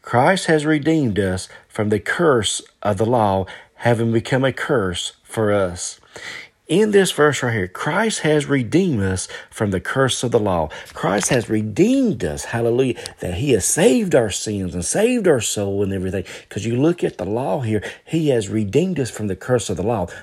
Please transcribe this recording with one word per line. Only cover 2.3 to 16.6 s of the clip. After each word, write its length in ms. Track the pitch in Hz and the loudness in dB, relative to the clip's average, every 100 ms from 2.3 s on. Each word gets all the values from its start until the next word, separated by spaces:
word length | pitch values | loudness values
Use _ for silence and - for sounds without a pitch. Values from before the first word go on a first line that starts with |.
| 127 104 - - _ | 4 2 -4 -10 _
of 140 | 104 101 | -4 0
the 100 | 113 | 2
law, 400 | 123 107 95 92 - - | 2 4 2 -2 -10 -20
having 360 | _ 120 113 113 | _ 0 2 2
become 340 | 113 113 131 | 0 0 0
a 80 | 135 | 0
curse 600 | 123 - 139 95 87 - - | -2 0 0 0 -4 -8 -12
for 300 | _ - 110 | _ -2 2
us. 480 | 104 95 87 - - _ - - - - _ _ | 2 0 -4 -10 -12 _ -18 -16 -16 -18 _ _
In 240 | 165 220 | 2 4
this 220 | 202 185 | 4 2
verse 300 | - 147 135 | 4 2 2
right 120 | 123 | -2
here, 120 | 113 92 | -2 -4
Christ 540 | - - 175 220 - | -4 -4 0 -2 0
has 240 | 156 151 | 0 0
redeemed 580 | 127 139 113 151 190 120 | 2 -2 2 2 2 0
us 240 | 98 95 - - - | 0 -2 -6 -14 -16
from 200 | - 107 | -4 -2
the 100 | 95 | -2
curse 420 | - 131 135 - | -2 0 0 0
of 100 | 123 | 0
the 60 | 120 | 0
law. 300 | 104 90 76 - - | 2 0 -2 -6 -16
Christ 380 | - 156 196 185 | -6 -2 0 2
has 180 | 131 107 | 0 0
redeemed 760 | 107 107 104 202 269 247 135 | -2 -2 2 2 4 2 0
us, 220 | 85 73 | -4 -6
hallelujah, 500 | - 117 117 120 135 - - - | -6 -2 0 2 0 -2 -10 -10
that 160 | 92 87 | -8 -4
he 160 | 147 | 0
has 120 | - | 2
saved 500 | - - 208 254 202 | 2 2 4 4 4
our 140 | 139 113 | 2 2
sins 460 | - - 104 90 | -4 -4 -4 -4
and 100 | 85 | -4
saved 420 | 85 170 226 247 185 | -4 0 2 2 4
our 140 | 135 | 2
soul 420 | 104 - 101 98 | 0 -4 -2 0
and 120 | 101 | -2
everything. 300 | 95 92 95 87 - - | -2 -4 -4 -6 -14 -10
'Cause 160 | - | -8